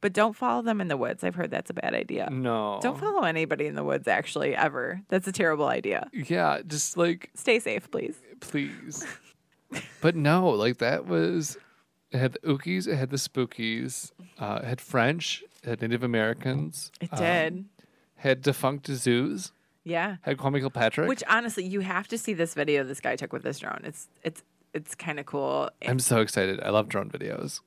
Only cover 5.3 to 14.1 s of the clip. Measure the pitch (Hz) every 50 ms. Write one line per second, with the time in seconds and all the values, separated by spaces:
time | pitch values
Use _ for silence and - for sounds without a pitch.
5.3 | 190 - 202 165 156 147 151 135 123 123 - 98 98 - - - - 254 147 -
6.3 | 170 180 175 156 143 143 - 170 151 151 - - - 175 170 170 170 175 - -
7.3 | _ - - - 233 233 226 - 220 202 - - - - - - - - - -
8.3 | - - - - - 151 139 143 143 - - - 156 - - - - - _ -
9.3 | _ _ _ _ _ _ _ _ - - - - - - - 156 175 165 147 147
10.3 | 156 180 185 180 127 101 104 120 123 - 117 117 143 165 - 175 180 165 165 170
11.3 | 175 170 151 147 - - - _ _ _ _ _ _ _ _ _ - 127 127 131
12.3 | 123 - - 160 139 139 - 165 180 185 180 - - 143 131 123 135 139 - -
13.3 | _ 135 127 117 - - 113 113 113 113 127 127 127 - - -